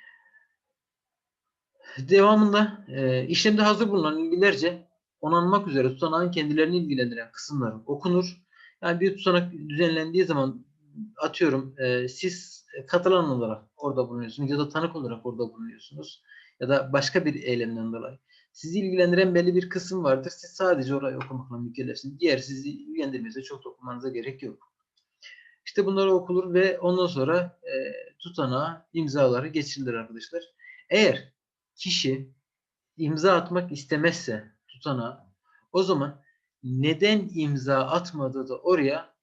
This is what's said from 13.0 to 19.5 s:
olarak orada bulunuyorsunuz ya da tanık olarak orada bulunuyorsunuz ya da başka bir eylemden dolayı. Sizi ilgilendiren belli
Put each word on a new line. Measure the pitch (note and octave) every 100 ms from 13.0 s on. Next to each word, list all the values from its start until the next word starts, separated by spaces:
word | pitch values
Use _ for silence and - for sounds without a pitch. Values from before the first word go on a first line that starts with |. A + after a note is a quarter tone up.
| F#3 F#3 D#3
olarak | B2 A2+ G#2+ _ -
orada | C#3+ B2+ A#2+
bulunuyorsunuz | A#2+ A2+ C#3 C3+
ya | C#3+
da | C#3+
tanık | D#3+ E3 E3
olarak | B2 A#2 B2
orada | A#2
bulunuyorsunuz | A2+ - A2+ - - D3 - - _ - _ -
ya | B2+
da | C3+ C3
başka | C#3 C#3 F#3
bir | D3+ B2+
eylemden | B2+ A#2+ A2+ A#2 A2+
dolayı. | A2+ A#2 B2+ _ _ _
Sizi | - D#3 F#3+
ilgilendiren | F#3+ F#3 F3+ F3 F#3+
belli | F3 F3